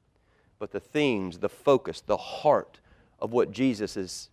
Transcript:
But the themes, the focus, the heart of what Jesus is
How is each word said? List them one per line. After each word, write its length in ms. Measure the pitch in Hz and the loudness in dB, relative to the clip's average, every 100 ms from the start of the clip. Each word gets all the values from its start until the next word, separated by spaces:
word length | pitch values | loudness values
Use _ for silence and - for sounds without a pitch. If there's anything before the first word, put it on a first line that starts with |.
| _ _ _ _ _ _ | _ _ _ _ _ _
But 140 | 107 | -8
the 80 | 98 | -8
themes, 580 | - 151 143 107 92 87 | -4 0 2 2 -2 -4
the 100 | 98 | -6
focus, 540 | - - 131 - 82 | -2 2 4 2 -10
the 160 | - 101 | -4 -4
heart 640 | - - 151 113 - - _ _ _ _ | -4 -2 2 2 0 -12 _ _ _ _
of 120 | - | -2
what 200 | 120 - | 2 2
Jesus 440 | 104 131 104 101 104 | 2 0 0 -4 -6
is 340 | 92 - - | -8 -12 -16